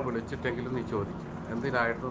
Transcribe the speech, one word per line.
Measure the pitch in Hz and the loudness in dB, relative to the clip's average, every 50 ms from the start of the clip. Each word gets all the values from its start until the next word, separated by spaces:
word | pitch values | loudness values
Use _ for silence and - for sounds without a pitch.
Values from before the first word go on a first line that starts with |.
| 135 127 | 4 2
വിളിച്ചിട്ടെങ്കിലും | 117 113 113 - 135 123 - 127 117 123 120 127 131 | 0 0 -2 -2 -4 -2 0 0 0 0 0 0 0
നീ | 123 113 - | -2 0 0
ചോദിക്കുക, | - 104 98 - - - - - - - - - | 0 0 0 0 -2 -6 -8 -8 -6 -6 -6 -4
എന്തിനായിരുന്നു | 113 117 117 139 123 123 117 117 113 - - 127 | -2 -2 0 2 4 4 4 4 2 0 -2 -4